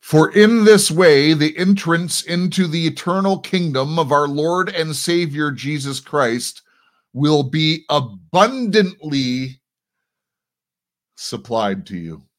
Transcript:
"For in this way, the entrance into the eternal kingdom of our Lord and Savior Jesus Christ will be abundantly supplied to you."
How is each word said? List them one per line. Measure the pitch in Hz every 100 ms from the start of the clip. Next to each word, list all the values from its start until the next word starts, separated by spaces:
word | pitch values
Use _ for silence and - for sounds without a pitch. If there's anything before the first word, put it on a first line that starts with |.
"For | - 151 165
in | 202 214 233
this | 214 208 -
way, | 160 180 143 147
the | 160 151 151
entrance | 185 196 165 170 175 -
into | - 175 180 170 180
the | 160 165
eternal | - - 190 190 190
kingdom | - 185 175 131 139 165
of | 147
our | 147 147
Lord | 143 156 180 190
and | 190 160 143
Savior | - 170 170 143 151
Jesus | 127 131 147 139 135
Christ | - 151 123 123 - - _ _ _ _ _
will | 123 147 151
be | 135 156 156 160 _
abundantly | 147 123 98 _ 180 220 262 233 208 185 175 156 139 127 127 131 131 _ _ _ _ _ _ _ _ _ _ _ _ _ _ _
supplied | _ - 113 101 113 104 95 90
to | 95
you." | 82 78 _